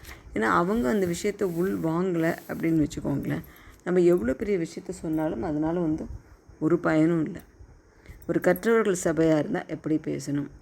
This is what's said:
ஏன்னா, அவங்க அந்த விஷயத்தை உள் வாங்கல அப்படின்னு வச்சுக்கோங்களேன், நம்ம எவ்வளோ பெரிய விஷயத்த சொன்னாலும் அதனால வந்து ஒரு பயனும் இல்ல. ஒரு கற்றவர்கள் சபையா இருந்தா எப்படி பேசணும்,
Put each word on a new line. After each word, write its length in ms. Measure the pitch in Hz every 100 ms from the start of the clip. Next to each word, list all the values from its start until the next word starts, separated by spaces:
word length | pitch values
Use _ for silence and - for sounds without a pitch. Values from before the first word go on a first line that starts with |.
| - - -
ஏன்னா, 140 | 202 220
அவங்க 360 | 175 175 226 247
அந்த 180 | 214 180
விஷயத்தை 420 | 170 208 202 196
உள் 320 | 165 185 196
வாங்கல 560 | 160 165 185 170 160 - -
அப்படின்னு 340 | 156 165 160
வச்சுக்கோங்களேன், 600 | 147 - 139 139 - 147 - - - -
நம்ம 160 | - 180
எவ்வளோ 320 | 175 175 233
பெரிய 260 | 262 208 190
விஷயத்த 320 | 165 - -
சொன்னாலும் 520 | 180 165 156 156 220
அதனால 380 | 190 147 156 175
வந்து 240 | 160 156 226 - - - - -
ஒரு 180 | 156 170
பயனும் 460 | 165 160 160 170
இல்ல. 140 | 151 87 - - - - _ _ - - -
ஒரு 120 | 160
கற்றவர்கள் 640 | 180 180 220 226 208 180
சபையா 340 | 175 156 160 156
இருந்தா 240 | 147 175 -
எப்படி 300 | 156 151 151
பேசணும், 520 | 151 143 139 143 143 -